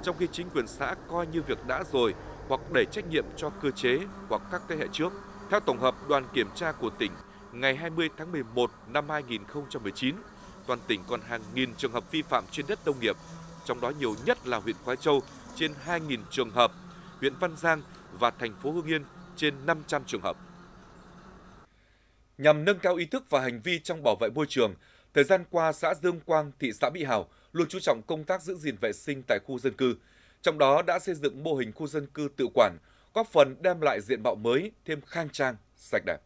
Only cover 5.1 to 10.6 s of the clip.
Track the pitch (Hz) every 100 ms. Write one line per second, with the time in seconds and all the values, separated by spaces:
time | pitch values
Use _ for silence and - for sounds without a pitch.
5.1 | 202 - - - 208 208 123 127 - 143
6.1 | 143 127 135 104 - 170 151 117 101 110
7.1 | 85 - - - 120 135 135 170 160 160
8.1 | - 160 170 117 117 120 - - 131 147
9.1 | 151 127 113 98 147 139 139 104 - 131
10.1 | 180 - - - -